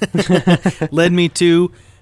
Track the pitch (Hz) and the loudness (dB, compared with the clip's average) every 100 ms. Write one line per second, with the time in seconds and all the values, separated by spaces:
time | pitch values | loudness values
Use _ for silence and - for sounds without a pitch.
0 | - - - 175 180 170 190 - 156 156 | -6 -4 0 0 2 0 0 -4 -6 0
1 | 175 175 170 - 175 170 180 - - - | 0 0 -2 0 2 2 0 -6 -20 -20